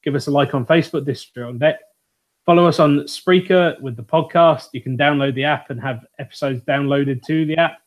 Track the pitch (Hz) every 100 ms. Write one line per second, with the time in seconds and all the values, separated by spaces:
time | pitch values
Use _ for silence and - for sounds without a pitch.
0 | - 139 139 143 139 139 117 165 - 160
1 | 139 127 - - 120 120 151 160 _ _
2 | _ _ _ _ - 175 175 - 151 143
3 | 143 - - 185 185 185 175 127 135 117
4 | 117 160 165 170 170 156 - 123 135 127
5 | 143 147 139 127 143 139 - 123 135 117
6 | - _ 123 - 143 127 - 139 143 139
7 | 139 127 - 160 156 160 165 -